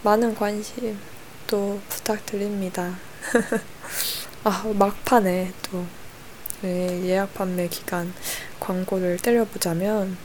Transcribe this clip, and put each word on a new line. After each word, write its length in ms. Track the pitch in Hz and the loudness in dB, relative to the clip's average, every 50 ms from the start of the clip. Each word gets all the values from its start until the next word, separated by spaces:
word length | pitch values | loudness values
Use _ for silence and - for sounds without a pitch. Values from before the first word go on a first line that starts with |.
| - | 6
많은 300 | 220 208 220 240 233 214 | 6 6 6 6 4 2
관심 640 | - 214 208 208 208 214 - - - 247 226 214 196 - - - - - - - - - - | 2 0 0 0 -2 -6 -6 -6 -4 -4 -4 -4 -6 -10 -12 -14 -14 -14 -16 -16 -10 -2 0
또 320 | - 202 202 202 202 202 196 - | 0 2 2 0 -2 -4 -6 -6
부탁드립니다. 1080 | - - - - 214 208 - - - 202 202 208 208 202 190 180 180 - 180 175 180 180 - - - - - - | -8 -6 0 0 -2 0 -2 -4 -2 -2 -2 -2 -2 -2 -2 -2 -2 -2 -4 -4 -4 -8 -10 -14 -14 -10 -8 2
<laughs> 1120 | - 240 226 - - 226 - - - - - - - - - - - - - - - - - | 2 2 2 4 0 -2 -2 -4 -14 -12 -12 -8 -4 -2 -2 -2 -2 -4 -8 -10 -12 0 2
아, 200 | 220 190 185 - 220 214 | 2 2 2 0 0 4
막판에 800 | 202 196 196 202 - - - 269 240 202 185 180 185 185 185 185 - - | 6 6 6 4 0 2 6 6 8 8 6 4 2 0 -2 -6 -8 -10
또, 220 | - - 180 175 175 - - - - - - - - - - - - - - | -6 -4 -4 -4 -6 -8 -12 -14 -14 -14 -14 -16 -16 -14 -8 -6 -6 -6 -2
네, 420 | - 185 180 180 180 180 180 180 185 | -2 -2 0 2 0 0 0 0 2
예약 280 | 180 185 190 196 196 - | 2 2 2 2 0 -2
판매 340 | - 196 185 180 180 175 175 | -4 -2 -2 0 0 0 0
기간 460 | 170 - - - - 175 170 175 185 - - - - - - - - - | -2 -6 -6 -4 -4 -2 -2 -4 -6 -8 -8 -6 -6 -6 -8 -10 -8 -8
광고를 580 | - - 190 185 185 - - 190 185 180 175 180 | -4 -2 -2 -2 0 0 0 0 2 2 0 2
때려보자면 1000 | - 240 240 240 226 208 - 196 - 180 165 165 185 208 214 214 196 190 185 170 | 4 4 6 6 4 2 0 -2 0 0 2 2 2 2 2 2 2 0 -2 -8